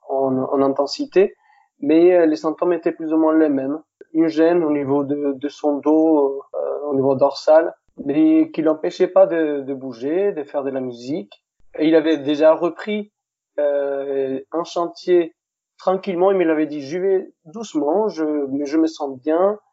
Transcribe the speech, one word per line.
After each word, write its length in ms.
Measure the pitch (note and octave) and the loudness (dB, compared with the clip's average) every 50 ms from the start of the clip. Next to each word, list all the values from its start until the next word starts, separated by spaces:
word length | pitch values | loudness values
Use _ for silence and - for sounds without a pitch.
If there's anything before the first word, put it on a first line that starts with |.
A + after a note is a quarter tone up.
| _ - | _ -6
en, 260 | C#3 C3+ C3+ C3+ C3 | -4 -2 0 0 0
en 260 | C3 C3 - - C#3 | -2 -2 -2 0 0
intensité, 720 | C3+ C#3 C3+ - C#3+ - - - D4 - - F3+ G3 - - _ _ _ _ _ _ _ _ _ | 2 0 0 0 -4 -4 -4 -8 -10 0 2 2 2 2 0 _ _ _ _ _ _ _ _ _
mais, 340 | - C#3+ D#3 E3 E3+ F3+ F3+ | -2 2 4 6 6 6 6
euh, 120 | F3 E3+ | 6 4
les 100 | D#3+ D#3 | 4 0
symptômes 360 | D3+ - D#3+ D3+ - F3 F3+ | 0 -4 -6 -4 -2 -2 -2
étaient 200 | F3 E3 - F3 | -2 0 -2 -4
plus 200 | E3 _ E3 D#3 | -4 _ -6 -2
ou 40 | D#3+ | 0
moins 200 | D#3+ D#3+ D#3 D#3+ D#3+ | 2 2 4 4 4
les 100 | D#3 D3+ | 2 2
mêmes. 300 | C#3+ C3+ C3+ C3+ D3 D#3+ _ _ _ _ - _ | 2 -2 -2 -4 -6 -8 _ _ _ _ -20 _
Une 160 | - D#3+ E3 E3 | 0 0 0 0
gêne 360 | - D3+ D#3+ E3 F3 F3 E3 | 2 2 2 4 4 2 2
au 60 | D3+ | 0
niveau 340 | D3+ D3 C#3+ C3 C#3 C#3+ C#3+ | 0 -2 0 0 0 -2 0
de, 300 | C3+ D3 C#3+ D3 C#3+ C3+ | -2 -4 -4 -2 -4 -4
de 140 | C3 C3+ C#3+ | -4 -8 -10
son 300 | - - - D3+ C#3+ C#3 | -10 -4 -2 -2 -2 0
dos, 640 | C3 D3+ D#3 D#3+ D#3+ D#3+ D#3+ D3 C#3+ C3+ C#3 C#3 - _ - | 0 2 2 4 4 4 4 2 2 0 -2 -6 -12 _ -8
euh, 340 | D3+ D3 C#3 C#3 C3+ C#3+ D3 | -8 -6 -6 -6 -8 -6 -4
au 40 | C#3 | -2
niveau 200 | C3+ C3 C#3 C#3 | 0 2 2 2
dorsal, 600 | B2+ C#3 C3+ - - - - D#3 D#3+ E3 F3 - _ _ _ _ - B2+ | 2 2 0 0 -2 2 4 4 4 4 2 -8 _ _ _ _ -12 -8
mais 460 | C#3 C#3 D3+ D#3 D#3 D#3+ D#3+ D#3 D#3+ | -4 0 2 4 4 4 4 2 0
qui 120 | - - | -2 -2
l'empêchait 440 | D#3 D#3 D#3 D#3 - F3 E3+ - F#3 | 0 0 -2 -2 -4 -8 -2 -2 -2
pas 200 | F3+ F3+ F#3 F#3+ | 2 4 4 4
de, 360 | F3+ E3+ E3 D#3+ D3+ D3 C#3+ | 4 4 -2 -2 -2 -2 -4
de 120 | C3+ C3 C#3 | -6 -8 -8
bouger, 580 | C3 C3 C3+ A#2+ A2+ A#2+ C#3+ D#3+ F3+ G3+ G3+ | -8 -10 -12 -12 -8 -6 -4 -2 0 0 -2
de 100 | F#3 D#3 | -2 -4
faire 220 | C#3 - - D3 C3 | -10 -8 -8 -6 -6
de 60 | C3+ | -4
la 100 | C3 C3+ | -6 -6
musique. 520 | C3 B2+ A#2+ A#2 A#2+ B2+ C#3+ B2+ G#2 _ - _ _ _ _ _ _ - _ - | -6 -8 -10 -10 -8 -8 -8 -8 -8 _ -20 _ _ _ _ _ _ -18 _ 0
Et 80 | D#3 | 2
il 80 | D#3+ D#3+ | 4 4
avait 240 | D#3+ D3+ D#3+ D#3+ D3 | 4 4 2 -2 0
déjà 360 | C#3 C#3+ D3+ C#3+ D#3 D#3 D#3+ | 0 -4 0 4 4 4 4
repris, 580 | D#3 E3 F3 D#3+ - - G#3+ G#3 G#3+ G#3 G#3 _ _ _ _ _ _ _ _ _ - | 4 0 -4 -4 -6 -8 -6 -6 -6 -6 _ _ _ _ _ _ _ _ _ _ -2
euh, 840 | D3 C#3+ C#3+ C#3+ C#3 C#3 C#3 C#3 C#3 C#3+ C#3 C#3 C3+ C3 C3+ C3 - _ | -2 0 0 0 -2 -2 -4 -6 -6 -4 -2 -2 -2 -2 -4 -6 -8 _
un 120 | - D#3+ E3+ | -6 -6 -6
chantier 680 | E3 - F3+ E3+ E3 D#3+ - - F3+ F3+ F3 E3+ E3 _ _ _ _ _ _ _ _ _ _ | -4 -4 -6 -6 -6 -8 -10 -2 2 2 2 2 0 _ _ _ _ _ _ _ _ _ _
tranquillement, 540 | - F#3+ F#3 F#3+ G3 G3+ F#3 E3+ F3+ G3 G3 | -2 -2 -2 -2 -2 -4 -2 0 2 2 2
mais 100 | F#3+ F3 | 2 2
il 60 | D#3+ | 0
avait 160 | D#3+ D3+ D#3 | 0 0 -2
dit, « 140 | D3 D3 D3+ | -4 -4 -10
J'y 160 | C3+ C3+ D#3 F3+ | -10 -8 -6 -4
vais 340 | F3+ G3 F#3+ F#3 F#3+ - _ _ _ | -2 0 0 -2 -4 -6 _ _ _
doucement, 640 | D#3+ D3+ A3 A3+ - - D#3 C#3+ C#3+ D#3+ G3+ A3 G#3+ | -18 -14 -14 -14 -6 -4 -2 -2 0 0 0 -2 -2
je, 160 | E3 D#3 D#3 D3+ D3+ D3 C#3+ C3 | -2 -4 -4 -2 -2 -4 -4 -4
mais 160 | C3+ C#3 D3 | -4 -6 -6
je 100 | C#3 D3 D#3+ | -2 0 0
me 80 | D#3+ | 0
sens 320 | D#3 - - D3+ C#3 C3+ B2+ | 0 -2 -6 -10 -10 -10 -8
bien 400 | B2+ D#3 D#3 E3+ F#3 G3+ G#3+ G#3 _ _ | _ -2 0 2 2 0 0 -4 _ _